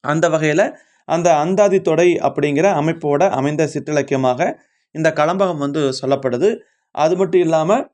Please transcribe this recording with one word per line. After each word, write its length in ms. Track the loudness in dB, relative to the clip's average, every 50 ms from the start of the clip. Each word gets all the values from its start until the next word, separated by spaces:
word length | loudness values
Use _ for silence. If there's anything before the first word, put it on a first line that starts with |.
அந்த 280 | -4 -2 -2 0 0 2
வகையில 440 | 0 0 0 0 2 2 0 0 -2 -10 _ _ _ _ _
அந்த 340 | -4 -4 0 2 2 2 2
அந்தாதி 420 | 2 0 2 2 2 4 4 2
தொடை 340 | 2 2 2 4 4 2 2
அப்படிங்கிற 580 | 0 -4 -6 -4 -2 -2 0 0 2 2 2 2
அமைப்போட 560 | 2 0 -2 -2 -2 -2 -2 0 2 2 0
அமைந்த 420 | 0 0 -2 -2 0 0 -2 -2 -2
சிற்றிலக்கியமாக 800 | -8 -6 -2 -2 -2 -2 0 -2 0 0 0 0 0 -2 -4 -4 -8 _ _ _ _ _ _
இந்த 220 | _ -2 -2 0 0
கலம்பகம் 420 | 2 0 0 0 0 0 -2 -2 -4
வந்து 340 | -4 -4 -2 -2 -2 -2 -2 -4
சொல்லப்படுது. 560 | -2 -2 -2 0 0 -4 -2 0 0 0 -2 -2 -10 _ _ _ _ _
அது 260 | _ -2 0 0 0
மட்டும் 240 | 0 -2 0 2 2
இல்லாம 460 | 2 2 0 0 2 0 0 0 -2 -6